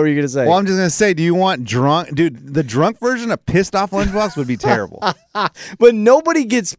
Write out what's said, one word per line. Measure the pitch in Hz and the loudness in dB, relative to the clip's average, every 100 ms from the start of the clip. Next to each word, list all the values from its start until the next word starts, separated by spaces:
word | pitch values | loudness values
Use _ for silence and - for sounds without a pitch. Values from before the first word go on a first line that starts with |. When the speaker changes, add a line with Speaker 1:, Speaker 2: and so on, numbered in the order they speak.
Speaker 1:
were | 151 | 2
you | 147 | 0
gonna | 143 | -2
say? | 131 131 | 0 2
Speaker 2:
Well, | 180 | 2
I'm | 196 | 0
just | 190 | 0
gonna | 180 | 0
say, | - 208 170 | 0 0 0
do | |
you | 165 | 0
want | 175 185 160 120 | 2 0 -2 -4
drunk? | 113 135 156 170 | 0 2 0 -2
Dude, | 147 170 117 135 | -2 -2 -4 -8
the | 143 | -4
drunk | 139 117 170 226 | -2 0 0 -2
version | 240 254 233 | -4 -4 -4
of | 185 - | -6 -2
pissed | 170 190 196 | 0 0 -2
off | 196 | -4
Lunchbox | 196 202 196 214 147 | -2 -2 -2 -2 -4
would | 127 | -4
be | 123 | -2
terrible. | - 117 98 - - - _ | 0 0 -2 -6 -6 -6 _
Speaker 1:
<laughs> | 208 190 - - 196 | -6 -6 -6 -16 4
But | 233 226 | 4 6
nobody | 214 269 320 330 233 | 4 4 4 -2 0
gets | 247 185 | -2 -2